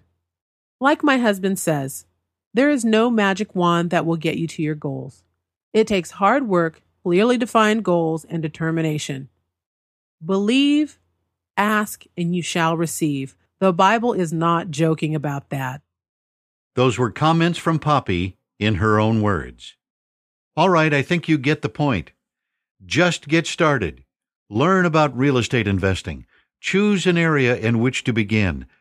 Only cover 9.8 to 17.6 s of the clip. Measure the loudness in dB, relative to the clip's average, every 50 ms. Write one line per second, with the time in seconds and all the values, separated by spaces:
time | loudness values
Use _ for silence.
9.8 | _ _ _ _ _ _ _ _ -6 -4 -2 0 0 2 2 2 2 2 2 2
10.8 | 0 -2 -6 _ _ _ _ _ _ _ _ _ _ _ _ -2 -2 0 0 0
11.8 | -2 -4 -8 -14 -20 _ _ -6 -4 -4 -2 -4 -4 -4 -2 -2 0 0 0 -2
12.8 | -2 -4 -4 -4 -4 -2 -2 -4 -6 -10 -14 _ _ _ _ _ 0 0 2 4
13.8 | 4 4 4 2 0 -2 -2 -2 -2 -2 -2 0 0 2 2 0 -2 -4 -2 -2
14.8 | 0 0 0 0 -2 -4 -4 -4 -4 -4 -6 -8 -8 _ -8 -8 -6 -8 -10 -12
15.8 | -16 _ _ _ _ _ _ _ _ _ _ _ _ _ _ _ _ _ _ 0
16.8 | 2 2 2 0 -2 -4 -2 0 2 2 4 4 2 0 -2 -2